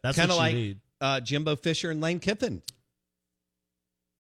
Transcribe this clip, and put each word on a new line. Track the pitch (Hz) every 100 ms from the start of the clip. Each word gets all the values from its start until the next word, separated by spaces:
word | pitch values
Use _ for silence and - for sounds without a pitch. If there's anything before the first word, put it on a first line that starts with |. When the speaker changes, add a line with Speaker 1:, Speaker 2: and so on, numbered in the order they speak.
Speaker 1:
That's | 127 139
Speaker 2:
kinda | 175 175
Speaker 1:
what |
you |
Speaker 2:
like, | 160 120
Speaker 1:
need. | 107 98 - -
Speaker 2:
uh, | 135 135
Jimbo | 117 143 156 147
Fisher | 170 160 170
and | 156
Lane | 160 175
Kiffin. | - 202 247 98 - - _ _ _ _ _ _ _ _ _ _ _ _ _ _